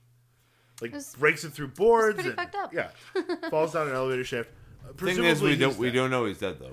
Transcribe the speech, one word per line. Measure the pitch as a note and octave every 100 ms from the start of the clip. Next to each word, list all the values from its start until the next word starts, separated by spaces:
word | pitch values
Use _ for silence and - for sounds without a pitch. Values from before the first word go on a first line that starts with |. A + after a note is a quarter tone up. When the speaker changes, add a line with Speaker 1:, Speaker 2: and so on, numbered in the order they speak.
| _ _ _ _ _ _ _ -
Speaker 1:
Like, | A#2
Speaker 2:
It | C#4+
was, | C4+ A#2+
Speaker 1:
breaks | D3+ D#3+
it | D#3+
through | C#3+ C#3
Speaker 2:
it |
was | C3+
Speaker 1:
boards | G#3+ A#3 A3 G#3+
Speaker 2:
pretty | F4+
Speaker 1:
and, | -
Speaker 2:
fucked | F4+ G4+
up. | F4+
Speaker 1:
yeah, | E4 - - -
Speaker 2:
<laughs> | F#4+ F4 E4+ E4
Speaker 1:
falls | D#3 D#3+
down | D#3+ D3
an |
elevator | C3 C3 B2+
shaft. | B2 A#2+ A2+ - - -
Uh, | -
Speaker 3:
Thing | - E3+
is, | F#3
Speaker 1:
presumably | E3+ D#3 C#3+
Speaker 3:
we | C#3
don't, | C3+
Speaker 1:
he's | G#2
Speaker 3:
we | B2
Speaker 1:
dead. | B2
Speaker 3:
don't | C3
know | B2+ A2+
he's | F#2
dead | G2 D2
though. | B1+